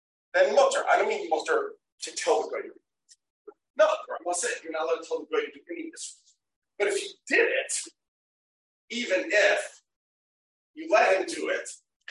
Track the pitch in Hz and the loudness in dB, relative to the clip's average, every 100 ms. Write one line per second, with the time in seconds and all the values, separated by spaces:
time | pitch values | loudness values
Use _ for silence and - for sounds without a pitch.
0 | _ _ _ 269 277 277 277 - - 359 | _ _ _ 2 4 6 4 4 2 2
1 | 415 - - - - - - - _ _ | 2 -2 -2 -4 0 0 -2 -8 _ _
2 | - - - 135 110 113 - - _ _ | -12 -4 0 2 0 -6 -10 -16 _ _
3 | _ - _ _ - - _ - 311 - | _ -20 _ _ -20 -20 _ 2 2 2
4 | - - 165 - 233 - 160 156 165 160 | -6 -8 -4 -2 -4 -6 -6 -6 -2 -4
5 | - 160 151 151 143 143 - - 330 - | -4 -8 -4 -4 -4 -10 -14 -12 -12 -12
6 | - - _ _ _ _ _ - 403 - | -16 -18 _ _ _ _ _ -2 -2 -2
7 | - - - 415 - - - - - _ | -6 -12 -2 0 2 0 -4 -8 -8 _
8 | _ _ _ _ _ _ _ _ _ 233 | _ _ _ _ _ _ _ _ _ -8
9 | 240 185 - 208 196 - - - _ _ | -2 -2 2 4 4 2 -2 -14 _ _
10 | _ _ _ _ _ _ _ - 320 - | _ _ _ _ _ _ _ -14 0 4
11 | - 285 349 - - - - - _ _ | 4 2 0 -6 -4 -6 -6 -16 _ _
12 | - | 0